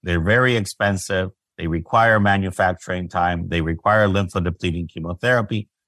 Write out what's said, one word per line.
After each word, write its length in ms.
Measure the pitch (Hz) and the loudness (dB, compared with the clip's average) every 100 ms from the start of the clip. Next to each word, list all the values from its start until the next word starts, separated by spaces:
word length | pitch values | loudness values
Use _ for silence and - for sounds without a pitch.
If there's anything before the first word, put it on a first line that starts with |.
they're 220 | - 87 | -2 0
very 320 | 85 117 127 117 | 2 2 2 0
expensive. 760 | 95 - 101 95 - 92 92 - _ - | -2 -2 -2 -2 -4 -4 -4 -8 _ -8
They 80 | 85 | -4
require 520 | 82 - 113 113 110 | -4 0 2 4 4
manufacturing 880 | 101 98 95 - 92 87 - 90 87 | 4 2 0 0 0 0 -6 -6 -4
time. 420 | 90 87 85 85 | -2 0 -2 -2
They 120 | 85 | -2
require 460 | 80 82 104 107 101 | -2 -2 2 4 4
lymphodepleting 800 | 95 95 98 87 85 90 85 80 | 2 -2 -2 -4 -2 -4 -4 -6
chemotherapy, 800 | - 82 87 120 123 107 110 - _ | -10 -10 -4 0 0 0 -4 -8 _